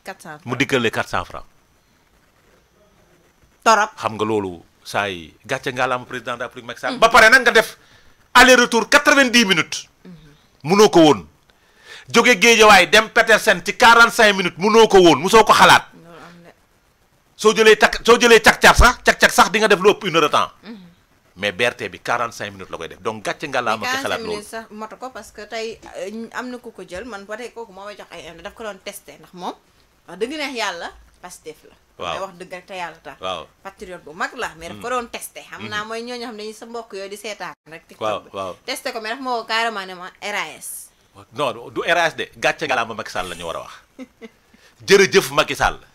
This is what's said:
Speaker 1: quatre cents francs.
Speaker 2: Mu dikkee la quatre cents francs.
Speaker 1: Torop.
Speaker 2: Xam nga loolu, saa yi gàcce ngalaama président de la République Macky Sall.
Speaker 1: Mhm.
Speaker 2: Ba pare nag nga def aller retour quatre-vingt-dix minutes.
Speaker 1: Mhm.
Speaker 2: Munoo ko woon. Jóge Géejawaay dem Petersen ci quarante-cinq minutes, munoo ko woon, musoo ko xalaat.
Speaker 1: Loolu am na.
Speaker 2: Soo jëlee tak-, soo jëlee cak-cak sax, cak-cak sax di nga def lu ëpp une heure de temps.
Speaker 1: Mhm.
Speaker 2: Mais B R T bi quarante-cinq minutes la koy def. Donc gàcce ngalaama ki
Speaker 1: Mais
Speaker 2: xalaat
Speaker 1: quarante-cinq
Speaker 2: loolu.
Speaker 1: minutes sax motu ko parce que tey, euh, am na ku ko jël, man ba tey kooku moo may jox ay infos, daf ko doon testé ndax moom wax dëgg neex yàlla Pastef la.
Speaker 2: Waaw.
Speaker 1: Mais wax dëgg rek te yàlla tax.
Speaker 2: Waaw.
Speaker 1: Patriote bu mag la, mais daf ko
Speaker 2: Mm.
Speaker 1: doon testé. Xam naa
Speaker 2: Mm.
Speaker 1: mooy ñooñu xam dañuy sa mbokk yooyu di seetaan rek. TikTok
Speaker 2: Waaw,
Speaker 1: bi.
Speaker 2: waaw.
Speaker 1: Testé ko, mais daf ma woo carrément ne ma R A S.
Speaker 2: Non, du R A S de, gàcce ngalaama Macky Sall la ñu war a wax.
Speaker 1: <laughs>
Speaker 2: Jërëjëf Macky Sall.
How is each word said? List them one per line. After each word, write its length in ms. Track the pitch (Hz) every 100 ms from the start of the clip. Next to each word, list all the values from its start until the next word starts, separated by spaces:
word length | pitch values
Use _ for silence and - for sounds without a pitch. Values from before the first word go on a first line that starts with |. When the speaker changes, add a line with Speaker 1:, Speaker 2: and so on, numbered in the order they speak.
Speaker 1:
quatre 180 | - 185
cents 180 | 175 151
francs. 60 | 120
Speaker 2:
Mu 100 | 127
dikkee 240 | 131 131
la 100 | 113
quatre 200 | 117 -
cents 160 | 98 87
francs. 200 | - - _ _ _ _ _ _ _ _ _ _ _ _ _ _ _ _ _ _ _ _ _
Speaker 1:
Torop. 280 | 233 208 208 -
Speaker 2:
Xam 180 | 107 107
nga 80 | 107
loolu, 380 | 107 95 85 _ _
saa 240 | - 113 101
yi 260 | 90 78 _ 110
gàcce 260 | 135 143
ngalaama 340 | 123 131 127 120
président 280 | 123 117 120
de 40 |
la 80 | 120
République 180 | 127 117
Macky 120 | -
Sall. 120 | 127
Speaker 1:
Mhm. 60 | 131
Speaker 2:
Ba 100 | 220
pare 200 | 233 220
nag 120 | 254 240
nga 60 |
def 260 | 214 - - _ _ _ _ _
aller 220 | 247 254 247
retour 320 | 240 226 202
quatre-vingt-dix 560 | 285 294 277 254 233 196
minutes. 420 | 165 - - - _
Speaker 1:
Mhm. 100 | 185 165 - _ _ _
Speaker 2:
Munoo 260 | 147 202 214
ko 100 | 175
woon. 260 | 156 107 76 _ _ _ _ _ - - -
Jóge 240 | 214 233 196
Géejawaay 480 | 226 220 214 190 165
dem 200 | 214 220
Petersen 520 | 233 226 214 220 180
ci 100 | - -
quarante-cinq 560 | 233 233 233 - 214 196
minutes, 220 | 175 -
munoo 300 | 208 226 220
ko 100 | 196
woon, 200 | 170 135
musoo 220 | 190 226 214
ko 80 |
xalaat. 320 | 185 180 131 -
Speaker 1:
Loolu 240 | - - 156
am 180 | 165 175
na. 60 | 170 _ _ _ _ _ _ _ _ -
Speaker 2:
Soo 180 | 214
jëlee 240 | 208 220 214
tak-, 240 | 226 -
soo 140 | - 240
jëlee 240 | 233 226
cak-cak 340 | 240 - 196 -
sax, 220 | 233 240 -
cak-cak 260 | - 208
sax 180 | - 208
di 80 | 202
nga 80 | 214
def 120 | 185
lu 120 | 208
ëpp 120 | 208 196
une 80 | 160
heure 80 |
de 40 | 147
temps. 200 | 131 92 _
Speaker 1:
Mhm. 140 | 185 214 175 _ _ _ _ 90
Speaker 2:
Mais 140 | 101
B 100 | 92
R 140 | 120 -
T 120 | 101
bi 100 | 87
quarante-cinq 520 | - 120 117 - 104
minutes 180 | 98 90
la 60 | 82
koy 120 | 80
def. 100 | -
Donc 240 | 117 110
gàcce 220 | 165 160 151
ngalaama 380 | 135 117 110 107
ki 60 |
Speaker 1:
Mais 80 | 269
Speaker 2:
xalaat 160 | 277 90
Speaker 1:
quarante-cinq 80 | -
Speaker 2:
loolu. 80 |
Speaker 1:
minutes 160 | - -
sax 160 | 226 226
motu 240 | 214 214 190
ko 120 | 247
parce 200 | 208 220
que 140 | - 214
tey, 340 | 226 226 - - 143
euh, 300 | 190 226 226
am 160 | - 247
na 80 | 247
ku 140 | 233
ko 100 | -
jël, 220 | 170 175 247
man 200 | 202 202
ba 120 | 214
tey 140 | 226
kooku 180 | 233 220
moo 140 | 190 202
may 100 | 202
jox 120 | 185
ay 140 | 170 147
infos, 140 | 165
daf 120 | 196 -
ko 80 |
doon 160 | 220 190
testé 300 | 202 190 - 151
ndax 140 | 156
moom 200 | 180 180 - _ _ _ _ -
wax 100 | 180
dëgg 120 | 240 311
neex 180 | 285 240
yàlla 340 | 202 175 247 - _ _
Pastef 420 | 180 - 160 147 _
la. 60 | _ _ -
Speaker 2:
Waaw. 100 | 175
Speaker 1:
Mais 60 | 160 190
wax 80 | 175
dëgg 140 | 180
rek 140 | 180 175
te 80 |
yàlla 240 | 185 165 160
tax. 240 | 147 135
Speaker 2:
Waaw. 260 | 185 - - _
Speaker 1:
Patriote 400 | 190 - 185 175
bu 80 | 147
mag 180 | 170 277 262
la, 140 | 180 160
mais 120 | 170
daf 120 | 208
ko 60 | 233
Speaker 2:
Mm. 40 |
Speaker 1:
doon 160 | 254 233
testé. 340 | 196 - 151 -
Xam 200 | 262 208
naa 140 | 208
Speaker 2:
Mm. 40 | 214
Speaker 1:
mooy 140 | 226
ñooñu 220 | 240 247 247
xam 120 | 208
dañuy 160 | 214
sa 120 | 214 233
mbokk 280 | 233 226
yooyu 160 | 196 196
di 60 | 196
seetaan 360 | 220 202 175 147 151
rek. 180 | 165 _
TikTok 140 | 196
Speaker 2:
Waaw, 180 | 110 95
Speaker 1:
bi. 80 | -
Speaker 2:
waaw. 220 | 98 92 87 -
Speaker 1:
Testé 260 | 285 262
ko, 80 | 226
mais 80 | 214
daf 80 | 233
ma 80 | 262 233
woo 80 | 226
carrément 400 | 226 233 208 185
ne 80 |
ma 180 | 180 180 -
R 140 | 202 202
A 120 | 160 135
S. 320 | - - - _ _ 98 -
Speaker 2:
Non, 360 | 117 135 110 131
du 120 | 120
R 160 | 220 170
A 100 | 165
S 60 | 123
de, 140 | - 117
gàcce 260 | 151 - 151
ngalaama 260 | 117 113
Macky 180 | 110 104
Sall 180 | 101 90
la 60 | 85
ñu 80 | 85
war 100 | 76
a 20 |
wax. 140 | 62 - _ -
Speaker 1:
<laughs> 880 | 254 _ 226 _ _ _ _ _ 110
Speaker 2:
Jërëjëf 440 | 202 190 185 135
Macky 240 | 147 147 131
Sall. 240 | 101 78 _